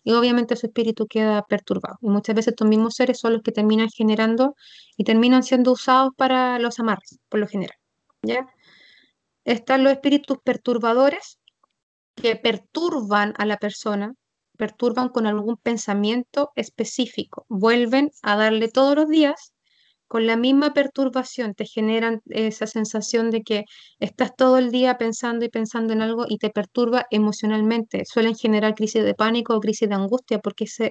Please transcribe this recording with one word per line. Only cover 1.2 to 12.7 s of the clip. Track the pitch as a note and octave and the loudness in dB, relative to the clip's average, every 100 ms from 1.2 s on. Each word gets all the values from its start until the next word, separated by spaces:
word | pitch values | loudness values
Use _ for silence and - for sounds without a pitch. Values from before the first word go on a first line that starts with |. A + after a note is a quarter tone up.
| A3 G#3 | 0 0
perturbado. | - G3+ - F#3 - G3 | -2 -4 -2 -6 -6 -8
Y | A3 | -2
muchas | G3+ G#3+ A3 | -2 0 0
veces | A3+ | 0
estos | A3+ G#3+ | 0 2
mismos | G#3+ A3+ - | 2 2 0
seres | B3+ A#3 | -2 0
son | A#3 | 0
los | A3+ | 0
que | A3+ | -2
terminan | G#3+ G#3+ A3 A3 | 0 2 2 0
generando | - G#3+ G#3+ A3 A3+ C4+ - - - - - | 0 0 2 2 2 0 -2 -20 -20 -14 -6
y | G3+ | 2
terminan | A3 B3 B3+ | 4 6 4
siendo | B3+ B3+ B3+ | 4 2 4
usados | B3 - C4 C4+ - | 2 4 4 4 0
para | C4 B3+ B3+ B3 | 0 2 0 0
los | A#3 A#3+ | -4 -2
amarres, | A3+ F#3+ - - _ | -2 -4 -6 -20 _
por | G#3+ | -4
lo | G3+ | -4
general, | G3+ - - _ _ _ _ | -6 -8 -12 _ _ _ _
¿ya? | A3 B3 C4 _ _ _ _ _ _ _ _ _ - | -4 -4 -6 _ _ _ _ _ _ _ _ _ -4
Están | A#3 - C4+ | -2 0 4
los | C4+ | 4
espíritus | C4+ C#4 C#4+ - C4 | 2 2 0 0 -6
perturbadores, | - G#3+ B3 A#3+ A3+ A#3+ C#4 A3+ - - _ _ _ _ _ _ _ - | -4 -4 -2 -2 0 2 2 0 -10 -20 _ _ _ _ _ _ _ -4
que | A#3 A3 | -2 0
perturban | A#3 - _ | -2 -2 _